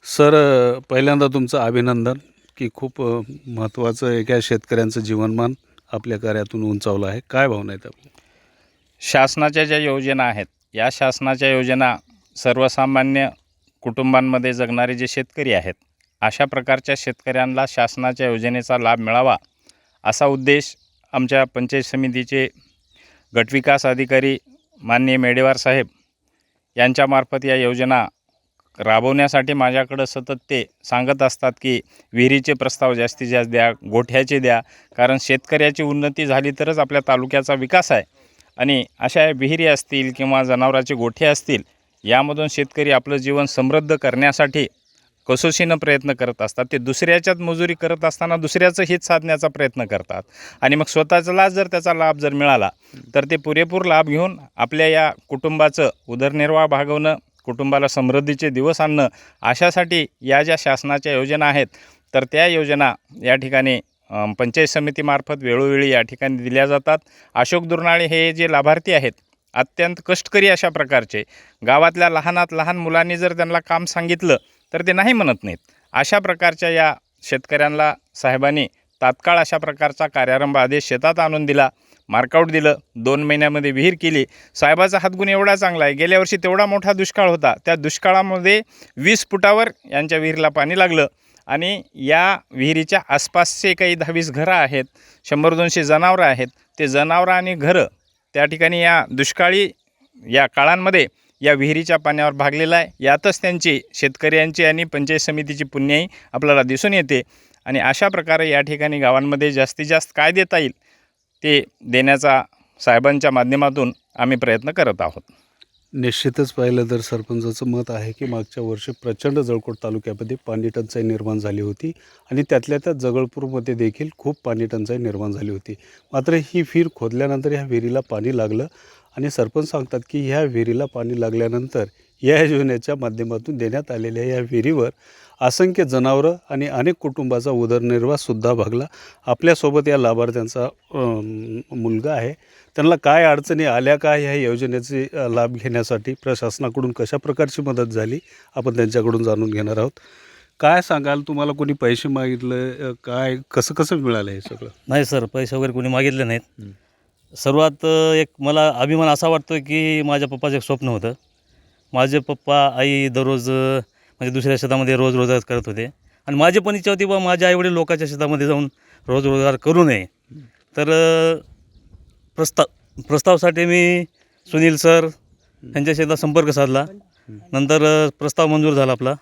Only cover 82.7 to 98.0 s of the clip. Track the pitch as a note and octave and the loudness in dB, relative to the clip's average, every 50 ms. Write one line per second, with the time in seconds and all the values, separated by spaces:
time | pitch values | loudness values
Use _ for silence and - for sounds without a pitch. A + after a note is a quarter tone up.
82.7 | D3 - _ _ _ A#2 A2+ B2+ C#3 D3 D3+ D3 D3 D3 D3+ D3 D3 D3 C#3+ C#3+ | 2 2 _ _ _ -4 0 0 0 0 0 0 0 2 2 0 0 0 -2 -2
83.7 | C3+ C3 D3 F3+ F3+ D#3+ - E3 D#3 C#3+ C3+ - _ - - _ _ - D#3 C#3+ | 0 2 2 2 2 2 -2 0 0 0 -2 -2 _ -20 -20 _ _ 2 4 4
84.7 | D#3+ E3+ F#3 F#3+ G3 F#3+ E3+ F#3+ F#3 F#3 G3+ G3 G3 G3 G3+ G3+ G3 F#3+ G3 F3+ | 4 4 4 2 2 0 0 -2 -2 -2 -2 0 0 2 4 2 2 2 2 -2
85.7 | F3 E3 D3+ C#3+ C#3 C#3 D#3+ E3+ F#3+ F#3+ F#3+ F3 G#3+ F#3 F3 F#3 F#3 G3 G#3 G3+ | 0 2 2 2 2 0 2 4 4 2 2 2 -2 -2 0 0 2 2 2 2
86.7 | G3+ G3+ F#3+ G3 G3+ F#3+ F#3+ - - G#3 G3 F3+ E3+ E3 D3 C3 A2 - _ E3 | 0 0 0 0 0 0 -2 -2 0 2 2 2 2 4 2 2 2 2 _ -2
87.7 | E3+ D#3 D3 D#3 - - - F#3+ F#3 F#3+ F#3+ G3 F#3+ F#3 F3 F#3+ G3+ G#3+ A3+ _ | -2 0 -2 -6 -6 0 0 2 2 2 2 0 -4 0 2 2 2 2 0 _
88.7 | _ - - _ _ B2+ C#3 F#3 A3 G3+ - _ G3+ F#3+ G3 G3+ G#3 G#3+ A3+ A3+ | _ -20 -20 _ _ -2 2 2 2 2 -2 _ -2 2 4 4 4 4 2 -2
89.7 | - _ _ - C#3 C#3+ D3+ D#3 E3 D#3+ D#3 D#3+ D#3 D#3 D#3 D3+ C#3+ D#3 D3 D3+ | -4 _ _ -6 -4 -4 -2 -2 -2 -2 -2 -2 -2 0 0 0 2 0 0 0
90.7 | F3+ F#3 F#3 F3 E3 D#3+ C#3+ - _ _ _ _ _ _ _ - C3 D3+ E3+ F#3 | 2 2 2 4 4 2 0 0 _ _ _ _ _ _ _ -6 -4 -4 -4 -4
91.7 | G3+ F#3+ - _ _ - C3+ C3+ D3+ E3 F3 F#3+ G3 - _ _ B2+ C3 C3 D3+ | -6 -8 -10 _ _ -8 0 2 2 4 4 2 0 -2 _ _ -6 -2 -2 0
92.7 | D#3+ D#3+ D#3+ D#3 G3 F#3+ - - C#3 C#3+ - - - F3 E3+ - - - - G3 | 0 0 0 0 -2 -2 0 0 -2 -2 -2 0 0 0 0 0 -2 -2 -2 -2
93.7 | F3 - F#3+ F3 F3 E3 D#3+ D#3 E3+ E3+ E3 D#3 B2 C#3 D#3 F#3 F#3 F3 D3 C3 | 0 0 0 -2 0 -2 -4 -4 -4 -4 -4 -4 -4 -4 0 0 2 2 2 0
94.7 | C#3+ C3+ C3 _ _ _ _ _ _ _ _ - D3+ D3 D3+ E3 E3 E3 E3+ E3+ | 0 -4 -4 _ _ _ _ _ _ _ _ -4 -2 2 2 2 2 2 0 0
95.7 | - F3 D#3 C#3+ D#3 D#3 F3 F3+ F#3 F#3 E3+ C#3+ C3 A#2+ B2+ B2 _ _ _ _ | 0 -2 2 2 2 4 4 2 4 4 4 2 2 0 -4 -8 _ _ _ _
96.7 | _ - D#3 C#3 C3 C#3+ D3 D#3+ E3 F3 F3+ F#3 F#3 F3+ F3+ F#3 F#3 D#3+ C#3+ D#3+ | _ -4 -4 0 0 0 2 2 2 2 2 2 0 0 0 -4 -6 -2 0 2
97.7 | F3+ F3 B2 - _ _ | 4 2 2 0 _ _